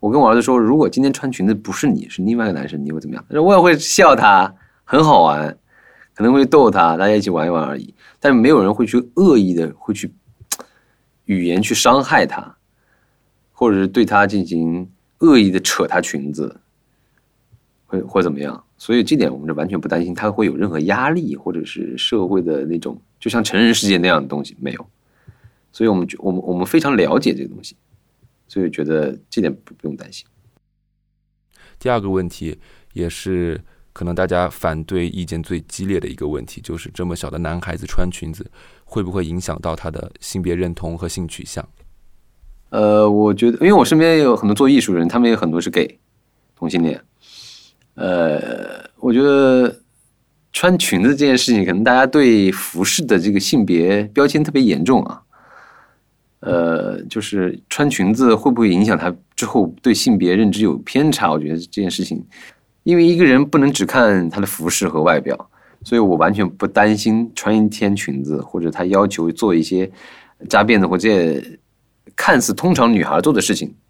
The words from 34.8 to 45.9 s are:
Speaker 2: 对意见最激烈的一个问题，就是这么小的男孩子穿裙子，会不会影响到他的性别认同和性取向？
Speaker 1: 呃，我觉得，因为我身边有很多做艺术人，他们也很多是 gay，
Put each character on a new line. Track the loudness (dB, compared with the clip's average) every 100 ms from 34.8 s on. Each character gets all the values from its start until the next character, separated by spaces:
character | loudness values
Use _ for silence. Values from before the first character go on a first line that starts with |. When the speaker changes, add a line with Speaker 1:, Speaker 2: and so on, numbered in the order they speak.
Speaker 2:
对 | -6 -4 -4
意 | -6
见 | -8 -8
最 | -6 -8
激 | -10 -10
烈 | -4 -4
的 | -6
一 |
个 | -10 -8
问 | -8 -10
题， | -18
就 | -14 -14
是 | -14
这 | -10
么 | -10 -8
小 | -10
的 | -8
男 | -6 -8
孩 | -8 -10
子 |
穿 | -4 -2 -2
裙 | -4 -12
子， | -14 -16 -20 -20 _
会 | _ -8
不 | -6
会 | -4
影 | -6 -6
响 | -8 -8
到 | -8
他 | -8 -8
的 | -10 -14 -16
性 | -12 -8
别 | -4
认 | -2 -4
同 | -6 -10 -8
和 | -10
性 | -8 -10
取 | -12
向？ | -14 -14 -14 _ -20 -20 _ -20 _ _ -20 -20 _
Speaker 1:
呃， | 0 2 4 4
我 | 4 2
觉 | 4 2
得， | 4
因 | 4
为 |
我 | 6
身 | 6 4
边 | 4 4
有 | 4 2
很 | 0
多 |
做 | 2 4
艺 | 4
术 | 2
人， | 0 0
他 | 2
们 | 2
也 |
很 | 2 0
多 | -2
是 | -2
gay， | -2 -4